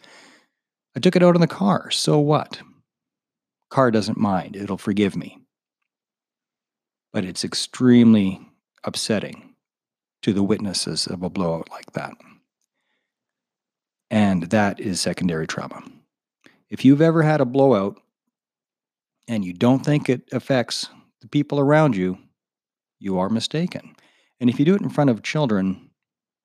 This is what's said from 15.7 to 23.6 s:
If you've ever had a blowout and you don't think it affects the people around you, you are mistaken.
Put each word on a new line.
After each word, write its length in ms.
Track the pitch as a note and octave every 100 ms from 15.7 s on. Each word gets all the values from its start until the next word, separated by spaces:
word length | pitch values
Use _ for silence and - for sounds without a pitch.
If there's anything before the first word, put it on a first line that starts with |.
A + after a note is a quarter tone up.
| - - - _ _ _ _ _ _ _
If 140 | G#2
you've 180 | B2+ C#3+
ever 200 | E3 E3
had 200 | D#3 D3+
a 40 | B2
blowout 540 | C3+ C3+ G#2+ G2 - _ _ _ _ _ _ _ _ _ _ _ _ -
and 180 | A2+
you 80 | F2+
don't 320 | F2 A#2 C3
think 240 | D3+ D3 -
it 200 | B2 -
affects 560 | B2+ - C3 A2+ - - - _ _
the 80 | A2+
people 320 | D3 C#3+ C#3+
around 340 | C#3 D3+ D#3
you, 240 | G2+ F#2 F#2+ _ _ _ _ _ _ _ _
you 200 | G2 F#2
are 100 | F#2+
mistaken. 640 | A2+ - D3+